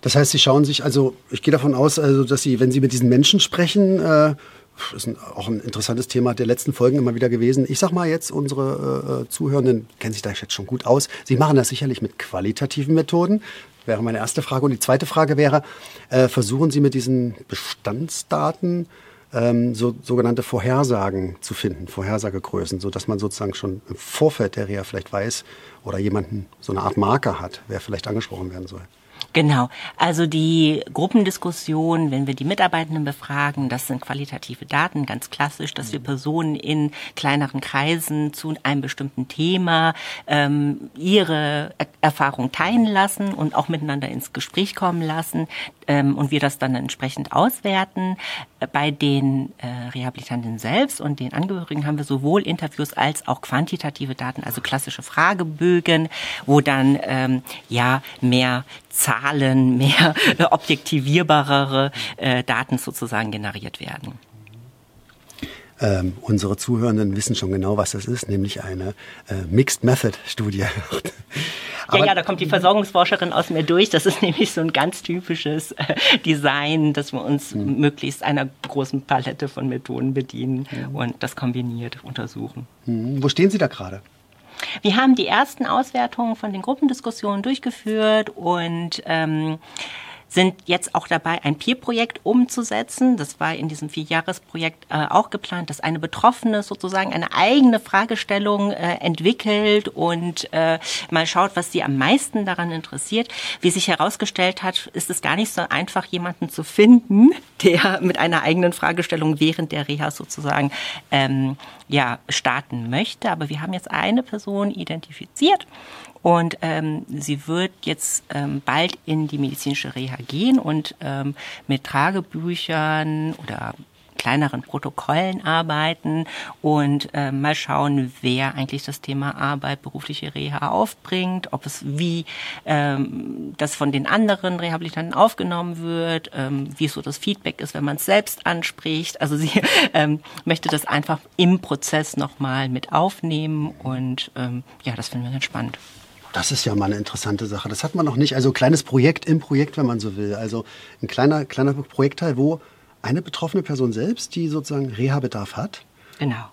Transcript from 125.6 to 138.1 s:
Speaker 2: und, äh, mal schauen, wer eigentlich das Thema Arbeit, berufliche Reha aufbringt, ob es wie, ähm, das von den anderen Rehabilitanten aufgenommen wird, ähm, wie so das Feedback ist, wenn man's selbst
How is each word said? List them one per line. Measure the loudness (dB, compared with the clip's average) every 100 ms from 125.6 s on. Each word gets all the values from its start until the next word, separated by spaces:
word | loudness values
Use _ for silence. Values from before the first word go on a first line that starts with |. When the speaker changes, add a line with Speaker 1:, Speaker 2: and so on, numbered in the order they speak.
| 0 0 -2 -2 -2 -2 -4 -8 -14 -4
Speaker 2:
und, | 0 2 2 0 -2
äh, | -6 -4
mal | -2 -2
schauen, | -2 -2 0 2 0 0 -2
wer | -2 0 0
eigentlich | -2 -6 -6
das | -8 -12
Thema | -6 -4 -4 -4
Arbeit, | -4 -4 -4 -8
berufliche | -8 -12 -12 -10 -10
Reha | -8 -6 -4 -2
aufbringt, | 0 0 -2 -6 -4 -2 -4 -6
ob | -8 -8
es | -10
wie, | -6 -4 -2 -4 -6 -12 -12 -12
ähm, | -4 0 0 0 -2 -4 -10 -10 -10 -6
das | -6
von | -2 0
den | 0 0
anderen | 2 2 2 -2 -4
Rehabilitanten | -4 -6 -6 -8 -6
aufgenommen | 4 4 4 -4 -2 -4 -6
wird, | -6 -2 -2 -2 -4
ähm, | -6 -4 -4 -4 -2
wie | -4
so | -2
das | -8 -6
Feedback | -4 -4 -6 -8
ist, | -10
wenn | -6
man's | -4 -4
selbst | 2